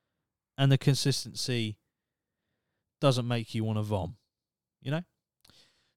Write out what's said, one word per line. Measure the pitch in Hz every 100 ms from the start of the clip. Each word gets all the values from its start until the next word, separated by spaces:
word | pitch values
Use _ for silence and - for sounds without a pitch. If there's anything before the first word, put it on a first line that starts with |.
| _ _ _ _ _ -
and | 139
the | 135
consistency | - 131 139 127 113 - - 123 110 107 _ _ _ _ _ _ _ _ _ _ _ -
doesn't | 143 123 120
make | 117 110 113
you |
wanna | 110 107
vom, | 104 104 87 - _ _ _ _ _ _
you | 131
know? | 156 175 _ _ _ _ - _ _ _